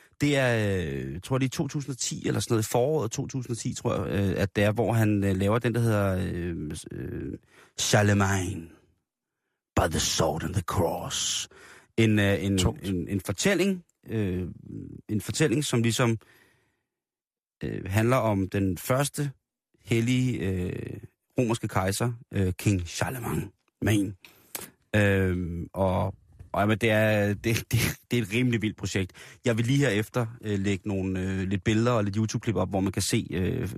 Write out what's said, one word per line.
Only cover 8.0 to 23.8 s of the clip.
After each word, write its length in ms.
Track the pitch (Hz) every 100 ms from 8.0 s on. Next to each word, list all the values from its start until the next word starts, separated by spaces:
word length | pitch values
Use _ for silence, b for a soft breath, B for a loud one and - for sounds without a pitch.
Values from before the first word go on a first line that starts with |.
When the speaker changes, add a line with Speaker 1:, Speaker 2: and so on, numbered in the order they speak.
| 104 101 98 98 90 87 82 - _ _ _ _ _ _ _ _ _ -
Speaker 1:
by 140 | 82
the 80 | 80
Sword 440 | - - 78 78
and 100 | 82
the 80 | 90
Cross. 880 | - - 85 90 - - - - - B B B B -
En, 220 | 113 104
øh, 240 | 101 98
en, 140 | 98 95
Speaker 2:
Tungt. 300 | 90 - 98
Speaker 1:
en, 200 | 90 -
en 140 | 98
fortælling, 600 | - 92 196 180 196 185 - _ -
øh, 400 | 113 98 92 90 - - - 87 - -
en 120 | 107
fortælling, 440 | - - 151 151 143
som 160 | 120
ligesom, 340 | 113 110 120 110 b b b b b b b _ _ _ _ _ _ -
øh, 220 | 60 53 95
handler 320 | 104 113 127
om 320 | 107 98 92
den 280 | 101 95 85
første 540 | - 127 143 - 143 - _ _ _ _
hellige, 560 | - 117 117 127 127 120
øh, 580 | 95 92 87 - - - - _ _ -
romerske 280 | 117 113 110
kejser, 460 | 98 95 98 120 117 -
øh, 220 | 101 92
King 340 | - 107 95 85
Charlemagne. 1300 | - 85 65 - 78 101 _ _ -